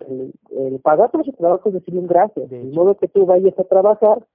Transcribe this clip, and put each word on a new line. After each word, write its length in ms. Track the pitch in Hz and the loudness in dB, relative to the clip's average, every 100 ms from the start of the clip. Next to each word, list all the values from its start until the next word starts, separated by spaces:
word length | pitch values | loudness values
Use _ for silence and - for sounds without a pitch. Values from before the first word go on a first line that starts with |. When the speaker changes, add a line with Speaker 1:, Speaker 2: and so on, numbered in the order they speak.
| 135 | -10
Speaker 1:
el, 240 | 131 135 - _ | -12 -12 -16 _
el 300 | - 135 131 | -8 -6 -4
pagar 300 | 156 156 240 | 0 2 2
por 140 | 320 | 0
su 80 | 277 | -6
trabajo 360 | - 170 180 214 | -4 -2 0 -2
es 60 | |
decirle 260 | 185 175 180 | -6 -6 -8
un 60 | 175 | 0
gracias, 420 | 175 214 185 131 | 0 0 -2 -12
Speaker 2:
De 80 | 123 | -12
Speaker 1:
de 100 | 131 | -10
Speaker 2:
hecho. 60 | |
Speaker 1:
modo 220 | 151 185 196 | 0 0 0
que 120 | 185 | -2
tú 160 | 202 180 | 0 2
vayas 320 | 180 185 185 | 4 2 0
a 60 | |
trabajar 640 | 185 190 202 208 214 208 _ | 0 2 2 2 2 0 _